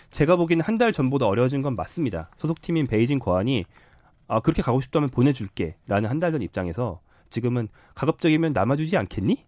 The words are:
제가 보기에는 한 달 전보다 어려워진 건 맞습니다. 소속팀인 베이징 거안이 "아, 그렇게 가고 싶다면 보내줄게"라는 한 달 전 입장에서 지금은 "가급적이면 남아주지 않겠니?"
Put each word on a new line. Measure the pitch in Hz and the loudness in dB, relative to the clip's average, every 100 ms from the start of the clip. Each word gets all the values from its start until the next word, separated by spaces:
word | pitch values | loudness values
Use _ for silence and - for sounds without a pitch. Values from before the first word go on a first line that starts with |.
| - | -16
제가 | - 151 175 | 0 4 4
보기에는 | 170 170 | 4 2
한 | 160 226 | 0 2
달 | 233 | 2
전보다 | - 131 139 117 | 2 0 2 0
어려워진 | 101 127 139 | 2 0 0
건 | 139 110 | -4 -4
맞습니다. | 80 - 139 85 80 _ | -6 -4 -4 -4 -10 _
소속팀인 | 156 165 - 165 131 | -6 -6 -2 -2 0
베이징 | 110 117 143 | 2 2 0
거안이 | 107 92 110 131 85 _ _ _ _ _ _ | 0 0 0 -2 -4 _ _ _ _ _ _
"아, | 113 | 0
그렇게 | 135 160 | 0 0
가고 | - 123 | 0 0
싶다면 | 135 165 143 | 0 0 0
보내줄게"라는 | 123 131 135 101 - 82 - - 101 107 | 2 2 2 -6 -6 -6 -6 -2 0 0
한 | 143 | -2
달 | 175 | -2
전 | 160 | -2
입장에서 | 90 - 90 82 120 82 _ _ _ | -4 -4 -6 -4 -6 -8 _ _ _
지금은 | - 120 123 110 - _ | -4 -2 -2 -6 -10 _
"가급적이면 | - 139 160 170 156 165 | -4 -2 0 2 2 2
남아주지 | 127 101 143 160 180 | 2 2 0 0 0
않겠니?" | 98 - 95 233 | -2 -2 0 0